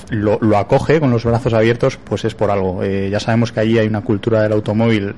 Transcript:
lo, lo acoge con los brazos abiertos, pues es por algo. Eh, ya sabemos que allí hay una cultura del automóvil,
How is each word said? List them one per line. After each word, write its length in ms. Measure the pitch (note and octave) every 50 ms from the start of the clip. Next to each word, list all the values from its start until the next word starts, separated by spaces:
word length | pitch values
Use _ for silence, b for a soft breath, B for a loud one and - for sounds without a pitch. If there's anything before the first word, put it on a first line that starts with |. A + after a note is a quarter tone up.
| - -
lo, 280 | A#2+ G#2 G#2 G#2 G#2 -
lo 180 | A#2+ G#2+ G#2 G2+
acoge 400 | G2 - C#3 C#3+ C#3 - D3 E3
con 140 | D3 C3
los 120 | A#2+ A2+ A2+
brazos 280 | A#2 A#2 A2+ - B2
abiertos, 440 | A#2 A2 A2 A#2 A#2 A#2 C3+ C3 -
pues 280 | - - - G#2+ - -
es 100 | A2 G2
por 160 | - G#2+ G2+
algo. 320 | G2+ G2 F#2+ F#2 F2+ G2
Eh, 260 | G#2 G2 G2 G2 G2 G2
ya 120 | G2+ G#2
sabemos 320 | - A#2+ A2+ A#2 A#2 A2
que 80 | - A2
allí 180 | A2 A2 A2+ A2+
hay 80 | G#2+
una 140 | G#2+ A2 G#2
cultura 420 | G2 - G#2+ G2 - A#2 A2 G#2+
del 80 | G#2+ G#2+
automóvil, 640 | G#2+ G#2+ G#2 A2+ G#2 A2 A2+ A#2 A2+ G#2 G2 G2+ -